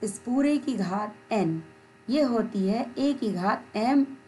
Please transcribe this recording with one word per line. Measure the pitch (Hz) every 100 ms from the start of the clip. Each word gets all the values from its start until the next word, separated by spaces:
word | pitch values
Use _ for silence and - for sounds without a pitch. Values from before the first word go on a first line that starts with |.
इस | 214 196
पूरे | - 254 285 294
की | -
घात | 220 175 202 214 - -
एन, | 220 165 160 - - - - -
ये | 285
होती | 269 233 - 202 190
है | 226 - -
ए | 277
की | 277 220
घात | 175 190 - - 208
एम | 233 285 269 -